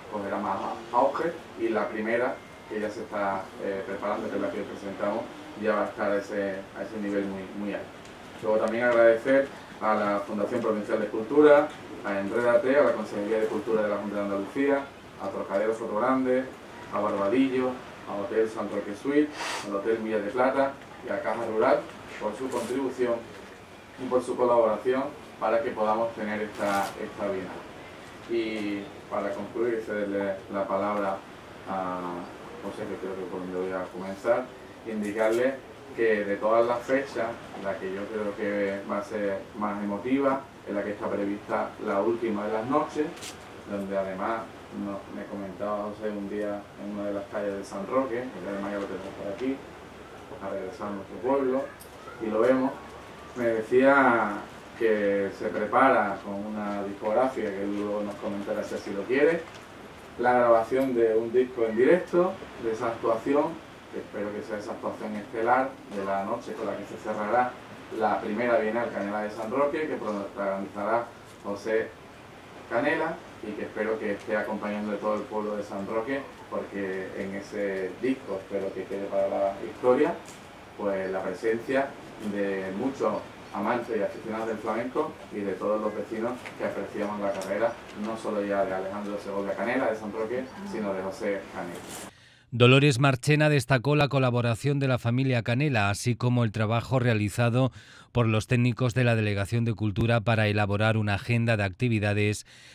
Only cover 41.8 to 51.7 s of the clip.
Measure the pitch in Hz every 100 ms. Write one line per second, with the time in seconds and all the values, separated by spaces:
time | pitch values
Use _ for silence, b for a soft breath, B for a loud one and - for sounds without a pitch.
41.8 | 107 98 - - 113 104 104 110 120 147
42.8 | 156 151 156 - - - - - - 101
43.8 | 98 98 95 95 98 - - - - 104
44.8 | 101 98 - 101 98 101 98 87 101 104
45.8 | 104 104 107 101 98 104 104 101 101 -
46.8 | 101 104 101 101 98 104 101 98 98 98
47.8 | 95 - 269 117 127 190 98 98 101 101
48.8 | 98 95 95 92 98 98 131 135 - -
49.8 | - - - - - - 98 98 95 -
50.8 | 104 101 92 98 123 139 131 131 139